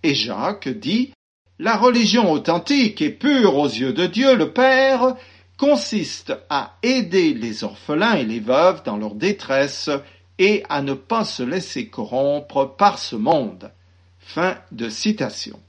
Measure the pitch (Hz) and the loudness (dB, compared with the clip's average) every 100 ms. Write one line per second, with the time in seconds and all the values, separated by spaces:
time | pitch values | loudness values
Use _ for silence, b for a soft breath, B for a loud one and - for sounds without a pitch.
0 | 160 139 117 101 147 208 165 110 127 220 | 0 0 -2 -4 -4 -4 -8 -6 -2 -2
1 | 254 _ _ _ _ _ 190 214 247 240 | -2 _ _ _ _ _ -2 4 4 4
2 | 220 240 202 151 - 170 170 285 226 - | 4 4 4 2 2 -2 2 2 2 0
3 | 151 - 269 277 208 139 147 110 131 120 | -4 -2 2 4 4 4 0 -2 -4 0
4 | 175 214 269 247 151 - 254 262 269 262 | -2 2 4 4 2 2 4 4 4 4
5 | 254 254 B B B _ 277 294 - 208 | 2 -2 B B B _ 2 2 2 -4
6 | 151 - - 131 - 147 - - 240 262 | -4 -10 -10 -10 -4 -4 -4 -4 0 0
7 | 185 190 165 123 117 107 107 - - 151 | 2 2 2 0 -6 -6 -8 -10 -4 0
8 | 220 196 117 113 107 131 175 180 - 104 | 2 2 0 -4 0 4 4 2 -6 -6
9 | 107 104 170 202 - 135 143 - - 143 | -6 -4 -4 -4 -2 0 0 -4 -6 -6
10 | B B B - 190 208 - 147 139 135 | B B B 0 2 2 -2 -4 -4 -6
11 | - 226 214 - 123 175 180 139 110 - | -4 -4 -2 -6 -6 -6 -8 -10 -10 -10
12 | 107 127 139 147 143 143 131 - 202 196 | -6 -2 0 -2 -4 -2 -2 2 2 2
13 | - 113 117 160 113 90 - _ _ _ | -10 -4 0 0 0 -10 -20 _ _ _
14 | _ _ - - 180 - - 120 117 107 | _ _ -12 -4 -4 -4 -14 -10 -10 -4
15 | 214 214 123 - - - | -4 -2 -4 -8 -14 -16